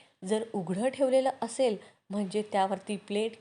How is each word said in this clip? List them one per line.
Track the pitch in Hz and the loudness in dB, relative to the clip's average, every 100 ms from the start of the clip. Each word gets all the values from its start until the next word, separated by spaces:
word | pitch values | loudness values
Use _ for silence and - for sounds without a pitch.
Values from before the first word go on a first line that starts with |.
| - _ 190 | -20 _ -2
जर | 220 220 | -2 0
उघडं | 202 170 185 254 | -4 -2 0 0
ठेवलेलं | 262 262 262 262 - | 2 4 4 4 0
असेल, | 226 - 254 196 - _ - | -4 0 0 0 -6 _ -8
म्हणजे | 202 196 208 | -4 -2 -2
त्यावरती | 208 202 190 185 - 202 | 0 2 2 0 -4 -8
प्लेट | - 208 220 220 | -4 -2 -2 -4